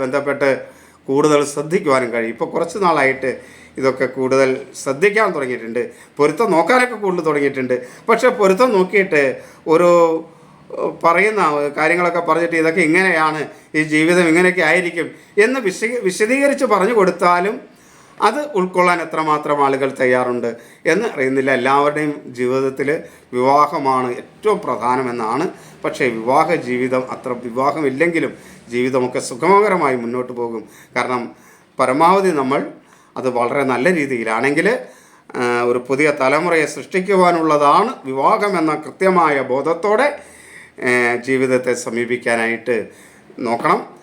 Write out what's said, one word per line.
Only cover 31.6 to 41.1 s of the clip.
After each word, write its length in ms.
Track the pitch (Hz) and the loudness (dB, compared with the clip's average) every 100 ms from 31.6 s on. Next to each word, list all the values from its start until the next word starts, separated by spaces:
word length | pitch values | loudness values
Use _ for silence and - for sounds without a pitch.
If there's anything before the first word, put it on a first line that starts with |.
| _ - | _ -2
പരമാവധി 520 | 127 135 165 196 190 156 | 0 4 4 4 2 0
നമ്മൾ 200 | 131 143 147 - _ _ _ - | 0 -2 -4 -12 _ _ _ -6
അത് 80 | 127 120 | -4 -2
വളരെ 260 | 120 139 131 | -2 0 -2
നല്ല 160 | 123 127 147 | 0 0 0
രീതിയിലാണെങ്കിൽ, 720 | 139 120 110 110 135 143 180 254 - - - _ _ 127 | -2 -4 -2 -2 0 0 0 -2 -6 -20 -20 _ _ -4
ആ, 20 | 120 120 123 | -2 0 0
ഒരു 100 | 123 120 | -2 -2
പുതിയ 180 | 135 151 147 | 0 0 2
തലമുറയെ 460 | 165 147 175 165 147 147 | 2 2 2 0 0 -6
സൃഷ്ടിക്കുവാനുള്ളതാണ് 1160 | 127 190 185 190 175 170 160 147 143 160 220 247 135 | -6 -4 0 4 4 4 2 4 4 4 2 -4 -8
വിവാഹം 460 | 135 151 214 208 185 | 0 2 2 0 0
എന്ന 120 | 156 151 131 | 0 -2 -6
കൃത്യമായ 500 | - 190 180 156 143 123 | -2 2 4 2 2 0
ബോധത്തോടെ, 560 | 131 143 165 208 214 285 - - - - - - - 123 | -2 -2 -2 0 2 0 -2 -14 -20 -20 -20 -20 -6 0
ഏ, 40 | 123 120 | 2 2